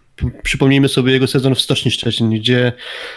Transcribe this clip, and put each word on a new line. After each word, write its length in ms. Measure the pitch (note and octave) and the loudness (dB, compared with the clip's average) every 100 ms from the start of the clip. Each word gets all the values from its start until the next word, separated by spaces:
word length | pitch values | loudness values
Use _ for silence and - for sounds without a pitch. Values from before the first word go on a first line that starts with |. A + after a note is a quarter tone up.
| _ - | _ -8
p-, 160 | B2 - | -6 -6
przypomnijmy 440 | - C#3 C#3 C#3 C#3 | -6 0 4 4 2
sobie 240 | C#3 B2+ | 2 2
jego 140 | C3 C3 | 2 2
sezon 280 | C#3+ C3 B2+ | 0 0 0
w 60 | |
Stoczni 300 | - C#3 B2+ | -2 -2 -2
Szczecin, 380 | - A#2 A2+ A2+ | -2 -4 -2 0
gdzie 440 | A2 A2 B2 B2 A#2+ - - - | 0 0 2 2 -2 -12 -14 -14